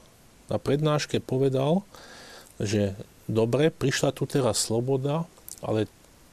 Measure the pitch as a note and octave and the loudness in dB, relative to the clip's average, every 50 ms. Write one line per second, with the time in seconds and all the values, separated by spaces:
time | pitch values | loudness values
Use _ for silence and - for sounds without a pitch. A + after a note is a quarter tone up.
0 | - - - - - - - - - - - G#2+ - - C3+ D3+ D3+ D3+ D3+ C#3+ | -20 -20 -20 -20 -20 -20 -20 -14 -8 -4 -4 -2 0 0 0 2 2 2 0 0
1 | - - - A2 - - C3 C3 C3+ C3+ C3 C3 C3+ D3 E3+ G3 - - - - | -2 -2 -4 -4 -2 -2 0 2 2 2 2 2 2 2 2 0 0 -4 -14 -20
2 | - - - - - - - - - - - - A2+ G2 A2 G#2 G2+ G2 G2 G2+ | -20 -20 -20 -20 -20 -20 -20 -20 -20 -16 -8 -6 -2 0 2 2 2 0 -2 -6
3 | - - - - - - A2 G#2+ A2+ A#2 A#2+ C3 D3+ E3 - - C#3 C#3 - - | -12 -16 -20 -12 -6 -2 0 2 2 2 4 4 4 2 2 0 -2 0 0 2
4 | - C#3+ - - C3+ - - C#3+ B2 A2+ G2+ - - - A2 A#2 B2 C3 C#3 C3+ | 0 0 0 -2 -2 -2 0 2 2 2 0 0 -2 -2 0 0 0 0 0 0
5 | C3 C#3+ D3 E3 E3 - - - - - - - - A#2 A2 A2 G#2 - - - | 0 -2 -2 -2 -4 -6 -10 -20 -20 -20 -16 -10 -4 -2 0 0 0 -2 -6 -14
6 | - - - - - - | -20 -20 -20 -20 -20 -20